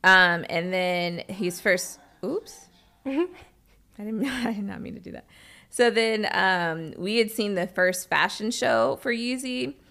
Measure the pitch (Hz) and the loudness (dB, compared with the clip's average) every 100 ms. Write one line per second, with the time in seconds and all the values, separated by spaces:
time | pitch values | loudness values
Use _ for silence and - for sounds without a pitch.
0 | 185 185 180 170 - 165 180 185 180 180 | 8 8 8 4 -2 -4 -2 0 0 0
1 | 175 170 - 190 180 180 208 180 - - | -2 -4 -8 -4 -4 0 2 2 0 -12
2 | - _ 202 370 - - - _ _ _ | -20 _ -6 -6 -8 -20 -20 _ _ _
3 | 269 269 359 359 - _ _ _ _ - | -4 -2 -2 -6 -20 _ _ _ _ -12
4 | 208 220 269 254 240 208 202 - - - | -8 -4 -2 -2 -4 -4 -8 -10 -12 -14
5 | - - _ - - - _ - 240 214 | -14 -16 _ -20 -20 -20 _ 2 2 4
6 | 226 220 208 - 190 185 170 160 160 - | 0 0 -2 0 2 2 0 -4 -8 -6
7 | 190 226 214 220 208 190 185 190 180 185 | -2 2 0 0 -2 0 -2 2 2 0
8 | - 156 180 - 214 247 - 113 254 - | 0 2 2 0 -6 -2 2 2 2 0
9 | 269 233 240 254 254 254 254 277 _ | -4 -4 -4 -4 -6 -6 -6 -8 _